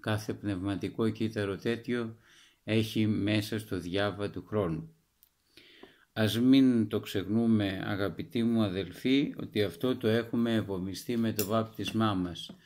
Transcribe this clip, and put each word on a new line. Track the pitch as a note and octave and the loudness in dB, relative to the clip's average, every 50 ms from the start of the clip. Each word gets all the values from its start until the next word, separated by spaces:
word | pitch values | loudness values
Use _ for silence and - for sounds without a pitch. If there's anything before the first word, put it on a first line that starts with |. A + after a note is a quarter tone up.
κάθε | - A2 G#2+ G#2 - - G#2+ | -4 -2 -2 -2 -2 -4 -6
πνευματικό | A2 - G2+ G2 F2 F#2+ G2+ G2 E2+ - F2+ - - A2+ A2 | -4 -4 -4 -4 -2 -2 -4 -2 -2 -4 -6 -2 0 0 0
κύτταρο | G#2+ - A2+ A2 A2 A2 G2+ G2 G2 | 0 -2 -4 -2 -2 -2 -2 -2 -4
τέτοιο | F2+ - A#2 A#2 A2+ A2+ - B2 A#2+ A#2 A2 A2 - _ - - - - - _ _ - | -4 -2 -4 -4 -4 -4 -4 -4 -4 -4 -6 -10 -14 _ -20 -20 -20 -20 -20 _ _ -4
έχει | G#2+ G#2+ A2 A2 A2 - A2 G#2+ | 0 2 2 2 2 0 2 2
μέσα | G#2+ G#2 G2 G2 G#2 G#2+ G#2+ G#2 - A2+ G#2+ | 2 2 0 0 0 0 0 0 -2 -6 -6
στο | A2 - G2 F2+ | -6 -6 -6 -6
διάβα | E2 F2 F2 G2 G#2 G#2 F2+ G2 G2+ F#2+ | -4 -2 -2 0 0 0 -2 -4 -6 -6
του | D#2+ F#2 F2 - | -6 -10 -8 -2
χρόνου. | G#2 G#2+ G2 E2+ D#2+ D#2+ D#2+ - - _ _ _ _ _ _ _ _ _ _ _ _ - - - - - - - _ _ _ _ | -2 0 0 0 -2 -4 -6 -10 -16 _ _ _ _ _ _ _ _ _ _ _ _ -20 -20 -20 -20 -20 -20 -20 _ _ _ _
Ας | - A2 A2 G#2 G2 A#2 | 0 0 2 2 2 4
μην | B2 B2+ C3+ C#3 C3 B2+ A#2+ A2+ G#2+ G#2 | 6 8 8 8 8 6 6 4 2 2
το | A2+ G2+ | 0 -4
ξεχνούμε, | - - - G2+ F2+ F#2 G#2+ A#2 A#2 A2+ A2+ G#2 G2+ F#2+ F#2+ F#2 - | -4 -2 -4 -4 -2 0 0 2 4 4 4 4 4 2 -2 -4 -4
αγαπητοί | G#2+ G#2+ F#2 G2+ F#2+ D#2+ - - - - A#2 | -4 -2 -2 -2 -2 -4 -6 -10 -6 -2 0
μου | A2+ A#2 A#2 A2+ | 0 2 2 2
αδελφοί, | G#2+ G2 F2+ G2 F#2 F2+ E2+ - - B2+ C3+ C#3+ D3+ - - | 2 2 0 -2 -4 -6 -8 -4 0 2 4 4 2 0 -4
ότι | - - - - G#2+ | -8 -10 -4 0 0
αυτό | G#2 F#2+ - - - B2+ B2 | 0 0 0 -2 -2 -2 0
το | - - A2 | 2 2 2
έχουμε | A2 A#2 A2+ A2+ - A#2 A#2 A#2 A2+ | 2 2 0 0 0 0 2 2 2
επομιστεί | A2 F#2+ F#2+ G2 F2+ F#2 F#2+ F#2 - - - A#2+ | 0 0 0 -4 -4 -4 -4 -6 -8 -6 -4 -2
με | A#2 A2+ A2 | 0 0 0
το | G#2+ G#2+ G#2 | 0 0 0
βάπτισμά | F#2+ A2+ A2+ A2+ A2 - - G2+ - - A2 A2+ G#2+ G2+ | 0 2 0 0 -2 -6 -8 -8 -4 0 2 2 2 2
μας. | F#2 F2+ F2 E2 - - - - - _ | 0 -2 -4 -6 -10 -12 -14 -16 -20 _